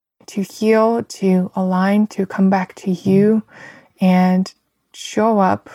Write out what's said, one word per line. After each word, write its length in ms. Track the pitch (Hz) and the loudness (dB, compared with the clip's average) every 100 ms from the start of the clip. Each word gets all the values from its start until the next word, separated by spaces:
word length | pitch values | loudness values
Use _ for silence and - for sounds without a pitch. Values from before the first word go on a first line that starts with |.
| _ _ - | _ _ -12
to 160 | - | -10
heal, 600 | 190 - 220 220 226 233 | -10 -4 0 2 2 -2
to 480 | 226 - 190 185 180 | -6 -4 0 0 -2
align, 540 | - 185 185 190 208 214 | -4 -2 0 0 0 0
to 180 | - 190 | -4 -6
come 240 | - 190 | 0 0
back 240 | 190 185 - | 0 -4 -10
to 160 | - | -6
you, 520 | 180 190 190 208 220 - - - - _ _ | -4 0 2 4 0 -4 -20 -20 -20 _ _
and 540 | 185 185 185 185 190 _ _ _ _ - | 2 2 2 0 -2 _ _ _ _ -20
show 440 | - - 220 214 | -8 -2 0 2
up 300 | 190 202 - | 0 -2 -8